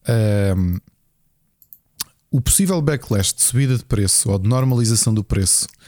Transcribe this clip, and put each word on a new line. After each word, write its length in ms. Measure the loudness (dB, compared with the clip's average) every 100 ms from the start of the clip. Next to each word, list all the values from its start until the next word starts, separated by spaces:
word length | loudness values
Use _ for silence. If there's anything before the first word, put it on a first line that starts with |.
| -4
ahm, 680 | 0 2 0 0 0 -2 -4 -8 _ _ _ _ _ _ _ _ -20 _ -18 -18 _ -6
o 100 | -4
possível 400 | 0 0 0 0
backlash 520 | 0 -2 -2 -2 -2
de 80 | -2
subida 340 | -2 0 0 0
de 60 | -2
preço 440 | -2 0 0 0
ou 60 | 0
de 80 | 0
normalização 680 | 0 2 2 2 2 2
do 100 | 0
preço 440 | 0 0 0 0 -2 -12